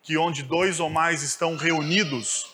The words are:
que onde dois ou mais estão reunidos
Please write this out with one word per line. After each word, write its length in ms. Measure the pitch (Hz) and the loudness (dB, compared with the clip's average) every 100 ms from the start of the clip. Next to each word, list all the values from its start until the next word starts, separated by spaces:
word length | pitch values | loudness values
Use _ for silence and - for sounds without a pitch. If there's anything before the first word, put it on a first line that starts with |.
que 160 | - 160 | -2 0
onde 240 | 170 147 | 0 -2
dois 380 | 135 165 190 170 | -2 0 2 0
ou 100 | 165 | 0
mais 320 | 160 165 165 | 2 2 0
estão 340 | 143 - 170 160 | -2 -2 -2 0
reunidos 960 | 165 160 151 185 175 131 107 - - | 0 2 2 2 2 -2 -4 -6 -6